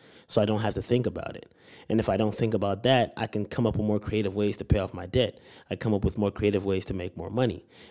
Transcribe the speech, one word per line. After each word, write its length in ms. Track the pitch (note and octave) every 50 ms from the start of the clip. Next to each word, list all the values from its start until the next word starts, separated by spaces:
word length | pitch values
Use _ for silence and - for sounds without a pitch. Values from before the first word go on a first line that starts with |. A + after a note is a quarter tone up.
| - - - - -
so 160 | - - -
I 40 | G#2
don't 160 | G#2 G#2+ G#2
have 140 | G#2+ G#2 G2
to 60 | G2+
think 240 | F#2 - B2 B2 B2
about 300 | A2+ F#2 - - - -
it. 160 | - - - _ _ - - - - - -
And 100 | - A2
if 80 | G#2+ -
I 80 | G2
don't 180 | G2 A2 G#2+ G#2
think 200 | - B2 A2 G#2+
about 300 | G2+ F#2+ G2+ G2 G2 A2
that, 280 | B2 C3+ B2+ A2+ - - -
I 100 | G#2+ G#2
can 160 | - G#2+ G#2
come 240 | - - - A#2+ A2
up 80 | -
with 100 | - G#2+
more 140 | G#2 G#2+ G#2
creative 340 | - - - G#2+ G#2+ G2 F#2+
ways 220 | G2+ G#2 G#2 F#2+ -
to 60 | G2
pay 160 | - - G#2
off 140 | F#2+ F#2+ -
my 120 | F#2 F2+
debt. 320 | F#2 - B2+ B2 G2 - - - - - - - -
I 60 | G#2
come 180 | F#2+ - A#2 G#2+
up 120 | G2 G2+
with 120 | G2+ - -
more 140 | G#2 G2+
creative 320 | - - A2+ G#2 G2+ G2+ F#2
ways 220 | G2 G2 F#2+ F#2
to 80 | - -
make 240 | F#2+ F2 F#2 - -
more 120 | E2+ F#2
money. 360 | G2+ A2+ C3 A#2+ F2 - - _ - - - -